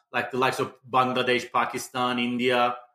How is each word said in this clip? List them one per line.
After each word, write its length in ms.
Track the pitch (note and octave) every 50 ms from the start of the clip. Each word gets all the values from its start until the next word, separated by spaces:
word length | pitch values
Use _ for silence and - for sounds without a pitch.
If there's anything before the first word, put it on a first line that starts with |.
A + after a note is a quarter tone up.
| _ _
like 200 | B2 B2 A#2+ -
the 60 | C3
likes 220 | B2+ C3 C3 B2+ -
of 140 | - - - _ - A#2+
Bangladesh, 640 | C3 B2+ B2+ B2+ A#2+ B2+ A#2 B2 B2 A#2+ - -
Pakistan, 640 | - A#2+ A#2+ - - A#2+ - - - B2+ B2 B2 B2
India. 600 | A#2+ A#2+ A#2+ B2 A#2 B2 B2+ B2 A#2+ B2 A#2+ - - - _